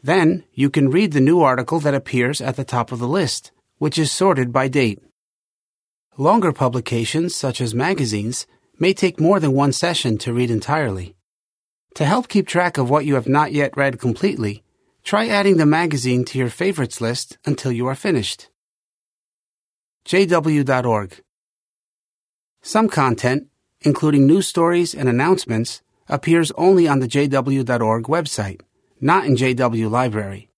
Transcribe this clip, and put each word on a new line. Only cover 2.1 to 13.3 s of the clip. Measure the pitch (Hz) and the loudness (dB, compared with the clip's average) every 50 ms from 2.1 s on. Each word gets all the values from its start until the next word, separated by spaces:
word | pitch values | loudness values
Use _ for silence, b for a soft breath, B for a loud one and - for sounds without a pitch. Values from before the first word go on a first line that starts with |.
| - 127 120 127 147 - | -2 -2 -2 -2 -2 -4
at | 120 131 127 | -6 -6 -6
the | - 139 | -6 -8
top | - - 123 113 - | -4 -4 -4 -4 -4
of | 127 117 | -6 -6
the | 120 | -4
list, | 120 151 196 175 - - - _ - _ _ _ _ _ | -4 -2 -2 -2 -2 -4 -8 _ -16 _ _ _ _ _
which | _ 147 151 - | _ -6 -4 -2
is | 165 156 143 | -2 -2 -2
sorted | - - 185 196 175 131 127 120 | 0 0 2 2 2 2 -2 -2
by | 120 135 131 | 0 -2 -2
date. | 139 131 147 131 113 98 - _ _ _ _ _ _ _ _ _ _ _ _ _ _ _ _ _ _ _ _ _ _ _ | 0 0 0 0 0 -2 -6 _ _ _ _ _ _ _ _ _ _ _ _ _ _ _ _ _ _ _ _ _ _ _
Longer | - 135 160 208 233 190 170 | 0 2 4 4 4 2 0
publications, | 135 - 143 123 120 127 117 - 120 117 113 - - 156 170 180 - | 0 2 0 0 0 -2 -4 -4 -4 -4 -4 -2 -2 -2 -2 -2 -4
such | - - 135 120 - | -4 -4 -6 -4 -4
as | 127 113 107 | -4 -4 -2
magazines, | 120 139 170 190 160 135 110 107 104 101 113 131 - - _ _ _ _ _ _ | -2 -2 -2 -2 -2 -2 -4 -2 -4 -4 -6 -8 -8 -12 _ _ _ _ _ _
may | _ 160 185 190 | _ 0 0 0
take | - - 185 - - | 2 0 -2 0 2
more | 151 170 202 196 | 2 4 4 4
than | 156 143 131 | 2 0 2
one | 139 143 143 | 2 2 2
session | 127 - - 175 170 - - 127 110 | 0 0 -2 -2 -2 -2 -2 -2 -2
to | 104 - 127 117 | -2 -4 -4 -2
read | 120 123 117 | -2 0 0
entirely. | 117 107 - - 143 160 147 117 95 92 90 92 - _ _ _ _ _ _ _ _ _ _ _ _ _ _ _ _ | -2 -4 -2 -2 -2 -2 -2 -2 -4 -6 -10 -12 -16 _ _ _ _ _ _ _ _ _ _ _ _ _ _ _ _
To | - 151 | -2 0
help | 143 190 247 247 | 0 0 0 -2
keep | - - 208 185 | 0 0 0 0
track | - - 175 180 175 - | 2 0 0 0 0 0
of | 143 131 123 | -2 0 0
what | 139 151 135 | 0 0 2
you | 151 139 | 0 0
have | 131 113 | 0 0
not | 131 | 2